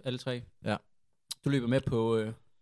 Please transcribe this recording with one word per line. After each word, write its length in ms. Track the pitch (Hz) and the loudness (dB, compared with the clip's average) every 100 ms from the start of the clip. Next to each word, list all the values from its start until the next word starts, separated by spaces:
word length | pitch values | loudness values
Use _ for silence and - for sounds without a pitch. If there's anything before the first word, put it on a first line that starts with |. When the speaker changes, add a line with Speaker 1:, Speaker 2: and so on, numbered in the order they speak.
| 131 | -8
Speaker 1:
alle 120 | 127 | -6
tre. 220 | - 123 - - 107 | -6 -6 -8 -8 -4
Speaker 2:
Ja. 120 | 104 - _ _ _ _ - 143 | -4 -4 _ _ _ _ -6 0
Speaker 1:
Du 40 | |
løber 180 | 139 117 | 2 2
med 140 | 131 | 2
på, 360 | 131 123 113 113 | 2 0 2 2
øh, 160 | 107 113 - _ | 0 -6 -16 _